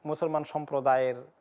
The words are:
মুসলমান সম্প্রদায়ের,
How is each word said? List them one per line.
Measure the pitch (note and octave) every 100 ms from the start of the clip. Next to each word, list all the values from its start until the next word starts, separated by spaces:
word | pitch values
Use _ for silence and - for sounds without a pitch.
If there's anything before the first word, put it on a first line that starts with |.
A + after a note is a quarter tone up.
| D3+
মুসলমান | D3+ E3 D#3
সম্প্রদায়ের, | D3 D3+ D3 C#3+ C3+ C3 B2+ B2 B2+ _